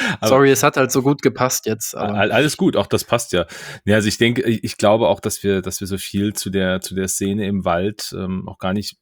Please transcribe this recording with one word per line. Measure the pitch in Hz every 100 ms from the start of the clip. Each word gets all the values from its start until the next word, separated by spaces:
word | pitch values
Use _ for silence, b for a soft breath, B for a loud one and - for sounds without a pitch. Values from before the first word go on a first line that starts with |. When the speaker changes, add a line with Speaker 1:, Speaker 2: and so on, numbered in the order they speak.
| 240 175
Speaker 1:
Aber | 113
Speaker 2:
Sorry, | 131 139
es | 131
hat | 147 143
halt | 127
so | 139
gut | 131 143
gepasst | 139 117 127 - -
jetzt, | 110 - -
aber | - 104
Speaker 1:
Al-, | 101
alles | 113 147 -
gut, | 170 -
auch | -
das | 113 -
passt | 120 -
ja. | 90 85 B B B -
Ja, | 110
also | 107
ich | -
denke, | 117 120
ich, | 117 110
ich | 107 -
glaube | 104 110 117
auch, | 101
dass | 110 -
wir, | 101 95
dass | 90 -
wir | 95
so | 95
viel | - 98 101
zu | 104 -
der, | 95 92 92
zu | - 92
der | 92
Szene | - 98 101 98
im | 101 90
Wald, | 85 98 107 - 90
ähm, | 92 92 92
auch | 95
gar | 95
nicht | 98 101 -